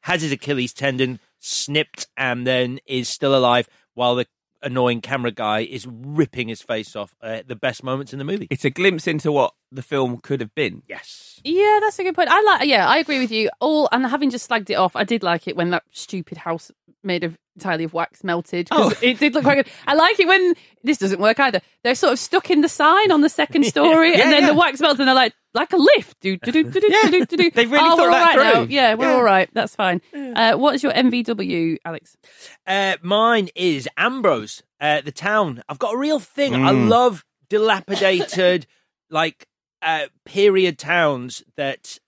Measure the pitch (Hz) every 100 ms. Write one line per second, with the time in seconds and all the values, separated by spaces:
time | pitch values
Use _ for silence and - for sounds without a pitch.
0 | - 180 156 139 - 143 123 - 139 127
1 | 131 127 _ _ - - - 143 151 -
2 | - - 131 123 123 127 127 131 _ 131
3 | 120 - 139 135 123 123 117 _ _ -
4 | 123 123 120 _ _ _ 143 127 123 120
5 | 107 135 120 107 107 107 113 127 127 117
6 | 131 151 147 - 117 113 - 113 107 107
7 | 101 _ 113 113 127 117 135 120 135 131
8 | 139 139 139 202 - 127 147 135 185 175
9 | 175 156 160 143 127 _ _ 131 - 143
10 | 131 120 - 139 113 - 131 - _ -
11 | - - - - - 339 415 427 427 -
12 | 381 339 330 349 427 339 277 240 180 285
13 | 311 285 247 220 214 - 262 302 294 240
14 | 262 269 277 240 - 233 190 156 185 -
15 | 208 233 185 170 - 175 175 175 _ -
16 | - 190 170 160 - 165 - _ _ _
17 | 196 247 170 165 _ - 196 165 165 165
18 | 165 _ 196 170 175 175 175 311 233 214
19 | 247 233 294 247 269 277 254 - - 294
20 | 330 427 349 381 359 339 _ _ 233 302
21 | 190 190 208 226 277 190 _ _ 233 247
22 | 349 254 - 392 - 302 311 - 302 359
23 | 427 320 294 - - 339 254 - 302 320
24 | 330 349 320 302 339 302 339 269 311 269
25 | 262 262 240 - _ 226 320 381 302 554
26 | - - 190 190 - 269 320 381 415 403
27 | 427 359 269 339 339 233 233 294 320 330
28 | 339 339 339 269 269 233 226 277 247 220
29 | 262 262 240 190 185 226 214 - 190 180
30 | _ 285 277 233 226 - 277 269 277 -
31 | 254 240 226 220 190 175 165 160 - 165
32 | _ _ _ _ - - - 196 196 180
33 | 170 202 226 233 185 - 180 147 127 -
34 | 202 262 208 131 107 - _ _ 147 151
35 | 139 - 190 214 190 120 - 143 233 226
36 | 285 302 190 - 285 247 262 262 220 226
37 | 247 185 _ _ _ 208 220 196 180 196
38 | 196 190 - 180 180 180 - _ _ _
39 | _ 156 165 - - _ _ _ 160 156
40 | 147 _ - 196 202 190 185 156 143 175
41 | 160 135 123 - _ - 139 131 - -